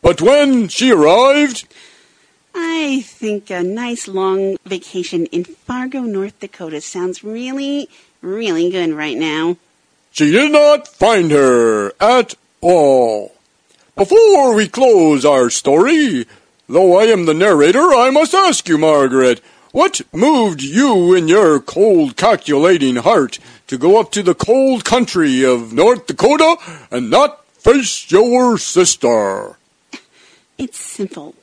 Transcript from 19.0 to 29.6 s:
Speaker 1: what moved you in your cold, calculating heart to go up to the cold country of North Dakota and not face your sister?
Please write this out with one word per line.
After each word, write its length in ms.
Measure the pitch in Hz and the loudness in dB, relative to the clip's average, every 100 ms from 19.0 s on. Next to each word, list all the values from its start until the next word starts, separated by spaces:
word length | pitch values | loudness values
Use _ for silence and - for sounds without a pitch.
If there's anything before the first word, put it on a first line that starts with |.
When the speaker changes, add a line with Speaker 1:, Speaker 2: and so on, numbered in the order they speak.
| 135 131 127 117 _ _ _ | 2 2 0 0 _ _ _
Speaker 1:
what 280 | - 349 - - | -2 -2 -2 -12
moved 480 | 156 247 302 220 156 | -2 0 2 0 -4
you 520 | 135 170 285 208 175 | -6 -2 0 2 2
in 140 | 180 160 | 2 2
your 320 | 185 190 147 | 2 4 2
cold, 560 | - - 214 185 147 117 | -2 -2 2 2 0 -2
calculating 800 | 202 214 - 143 165 180 135 123 | 0 0 -2 0 2 2 0 -2
heart 440 | 135 214 127 - - - _ | 0 0 0 -6 -20 -20 _
to 100 | 127 | -4
go 220 | 151 208 | 2 2
up 120 | 208 | 0
to 100 | 208 | -4
the 100 | 180 175 | -2 -2
cold 500 | - 247 269 254 - | 0 0 2 -2 -2
country 580 | 247 240 185 156 127 | -2 -2 -2 -2 0
of 300 | 131 123 113 | 0 0 -4
North 340 | 113 190 247 - | 0 2 2 -4
Dakota 480 | - 226 294 320 339 - - - | -2 0 2 2 0 -6 -20 -12
and 200 | 123 - | -10 0
not 360 | 196 294 - _ | 0 0 -4 _
face 640 | _ - 277 240 - - | _ 0 0 0 -10 -2
your 480 | 180 240 247 254 220 | 0 2 2 2 0
sister? 1000 | - 175 185 - 127 117 101 95 104 - | -2 -2 0 0 0 0 -2 -6 -10 -18